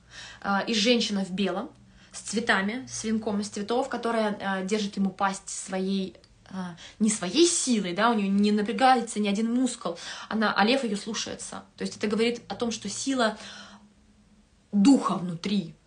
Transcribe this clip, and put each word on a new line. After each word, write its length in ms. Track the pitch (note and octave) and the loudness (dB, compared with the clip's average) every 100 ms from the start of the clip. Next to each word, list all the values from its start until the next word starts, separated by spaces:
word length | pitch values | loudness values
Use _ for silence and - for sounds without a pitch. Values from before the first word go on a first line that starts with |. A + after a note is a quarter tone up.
| _ - - - | _ -20 -18 -10
а, 180 | - G3 - | -2 0 0
и 80 | |
женщина 500 | A3+ G3+ A#3+ - G3+ | 2 4 4 2 -2
в 60 | F#3+ | -2
белом, 400 | F#3 F#3+ F3+ C4 - - - - | -2 -2 -2 -6 -14 -20 -20 -20
с 80 | - | -16
цветами, 640 | - G3+ A#3 G3+ G3 B3 C4 | -6 -4 2 2 2 -4 -8
с 140 | - | -8
венком 360 | A3 A3 A3 G3+ | -2 -2 0 -2
из 80 | G#3 | -4
цветов, 400 | - G3+ A#3+ C4 | -6 -2 -2 -2
которая, 480 | B3 A#3 A3+ G#3+ G3+ | -4 -2 0 0 -2
а, 200 | G3 F#3+ | -4 -4
держит 340 | F#3+ G#3+ G3+ - | -2 -2 -2 -2
ему 120 | G3 | -2
пасть 380 | F#3+ G3 G3 - | 0 -2 -2 -10
своей, 680 | - - F#3+ F#3+ G3 F#3+ - _ _ - | -12 -6 -4 0 -2 -2 -8 _ _ -14
а, 260 | F#3+ F3+ E3+ - - | -10 -10 -12 -20 0
не 100 | G#3+ | 0
своей 380 | G3+ F3+ A3 E4+ | 2 0 4 4
силой, 480 | - - A3+ F3+ | 4 2 0 0
да, 160 | F3 A3+ | 2 2
у 40 | |
нее 140 | A3+ G3 | 4 2
не 220 | G3 G#3 | 4 4
напрягается 680 | G#3 G#3 G#3 C4 B3+ - G#3+ | 4 0 4 6 6 2 -2
ни 80 | G#3 | 0
один 260 | G3+ A3+ | 0 0
мускул, 440 | A#3+ B3+ - F3 E3+ - - - | 2 0 -2 -8 -8 -10 -14 -4
она, 240 | G#3+ G#3+ | 0 2
а 100 | - G3+ | 4 4
лев 180 | C4+ | 4
ее 140 | A#3 G3+ | 0 -4
слушается. 680 | - A3 - - - - - - | -4 -6 -6 -8 -10 -12 -14 -10
То 40 | |
есть 120 | F#3+ - | -8 -4
это 100 | G#3+ | -2
говорит 340 | G#3+ A#3 A#3 - | 2 0 0 -8
о 60 | |
том, 160 | G3+ A#3+ | -4 -4
что 200 | A3+ G3+ | -4 -6
сила 480 | - - C4 A3+ G#3 - - - - - _ _ _ _ _ _ _ _ | -6 -2 2 2 0 -14 -16 -18 -20 -20 _ _ _ _ _ _ _ _
духа 440 | G#3 G3+ B3+ - | 4 8 6 4
внутри, 600 | E3+ F3 E3 G3 G3+ E3 - | -2 -4 -6 -2 -2 -2 -12